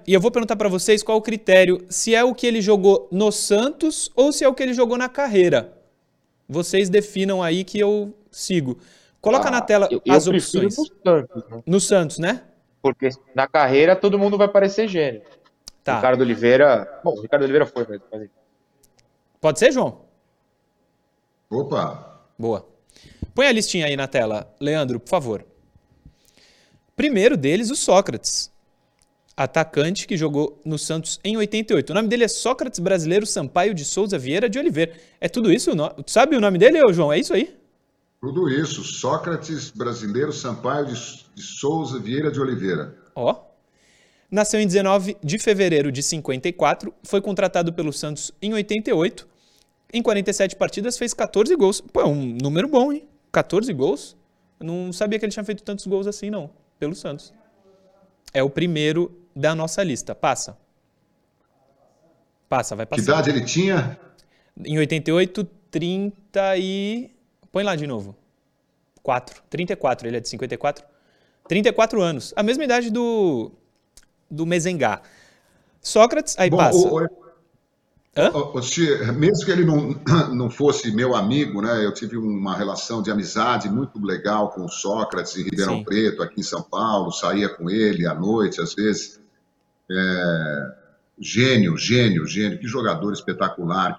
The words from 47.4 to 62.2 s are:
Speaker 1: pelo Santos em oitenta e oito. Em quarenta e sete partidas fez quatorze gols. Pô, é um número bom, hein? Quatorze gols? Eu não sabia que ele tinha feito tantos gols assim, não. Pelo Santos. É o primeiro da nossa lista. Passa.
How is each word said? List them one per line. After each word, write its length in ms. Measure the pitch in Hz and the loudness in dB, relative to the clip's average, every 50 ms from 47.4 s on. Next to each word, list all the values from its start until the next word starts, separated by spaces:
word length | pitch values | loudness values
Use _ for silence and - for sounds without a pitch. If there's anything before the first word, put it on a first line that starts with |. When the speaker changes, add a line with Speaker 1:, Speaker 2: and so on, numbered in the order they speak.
| 196 185 - 180 175 170 | 0 0 0 0 -2 -2
Speaker 1:
pelo 200 | 165 180 165 151 | -4 -4 -6 -6
Santos 380 | 139 - - 151 151 143 - - - - | -6 -6 -8 -10 -10 -10 -12 -14 -12 -8
em 100 | 190 208 | -6 -4
oitenta 380 | 220 214 202 208 214 220 214 277 | -4 -4 -4 -4 -4 -4 -2 0
e 20 | |
oito. 340 | 233 156 170 214 - - - _ _ _ _ _ _ _ _ _ _ _ _ _ | 0 0 0 0 -4 -8 -20 _ _ _ _ _ _ _ _ _ _ _ _ _
Em 100 | - 240 | -6 -2
quarenta 280 | 233 247 214 202 185 208 | 0 0 0 0 0 -2
e 40 | 190 | 0
sete 200 | - 196 185 - | 0 0 -2 0
partidas 420 | - 190 170 - 220 208 247 240 - | -2 -2 -2 -2 -4 -6 -6 -6 -4
fez 140 | 247 226 - | -6 -6 -4
quatorze 420 | - 226 - - 190 226 277 370 | -4 -4 -2 0 0 2 2 4
gols. 240 | 320 202 190 208 - | 4 2 2 2 -2
Pô, 220 | - - - - | -8 -6 -2 0
é 40 | - | 0
um 300 | 165 147 147 135 123 117 120 | 0 0 -2 -4 -6 -6 -4
número 280 | 135 143 151 170 202 311 | -4 -2 0 -2 0 2
bom, 240 | 311 247 247 294 | 2 2 2 2
hein? 160 | 285 302 - _ _ _ _ _ | -2 -6 -8 _ _ _ _ _
Quatorze 400 | - 165 143 - - 196 226 262 | -2 -2 0 0 0 -2 -2 -2
gols? 440 | 180 127 131 165 254 285 - - - _ _ _ _ _ _ _ _ - | -4 -2 -2 -2 -2 -4 -8 -16 -20 _ _ _ _ _ _ _ _ -14
Eu 60 | 160 | -12
não 260 | 160 170 180 180 180 | -10 -8 -8 -8 -8
sabia 260 | 175 - 214 208 220 214 | -6 -4 -4 -2 -2 -4
que 60 | 226 | -4
ele 80 | 208 | -6
tinha 100 | 196 220 | -8 -8
feito 220 | 202 202 214 - - | -8 -8 -10 -10 -8
tantos 200 | - 202 196 - | -10 -10 -10 -6
gols 200 | 190 196 190 196 | -4 -4 -4 -4
assim, 240 | 208 202 - 202 202 | -4 -8 -8 -10 -8
não. 200 | 214 196 147 151 _ _ _ _ _ - | -8 -8 -10 -12 _ _ _ _ _ -8
Pelo 160 | 151 147 151 | -8 -8 -8
Santos. 400 | - - 170 143 147 - - _ _ _ _ _ _ _ _ _ _ _ _ _ _ _ _ _ _ _ - | -8 -10 -12 -12 -12 -16 -20 _ _ _ _ _ _ _ _ _ _ _ _ _ _ _ _ _ _ _ -4
É 80 | - 139 | -2 0
o 80 | 131 143 | 0 0
primeiro 640 | 139 156 165 180 165 151 151 151 156 170 175 - - - _ _ - | 0 -2 -2 -2 0 0 0 0 0 0 -2 -4 -6 -18 _ _ -8
da 180 | 139 143 151 | 0 0 0
nossa 300 | 165 160 160 165 - - | 0 0 -4 -4 -2 -2
lista. 320 | 202 170 123 110 - - 107 | -2 -2 -2 -6 -6 -10 -8
Passa. 420 | - - 151 131 - - - 104 _ _ _ _ _ _ _ _ _ _ _ _ _ _ _ _ _ _ _ _ _ _ _ _ _ _ _ _ _ _ _ _ _ | -2 0 0 0 -2 -4 -12 -14 _ _ _ _ _ _ _ _ _ _ _ _ _ _ _ _ _ _ _ _ _ _ _ _ _ _ _ _ _ _ _ _ _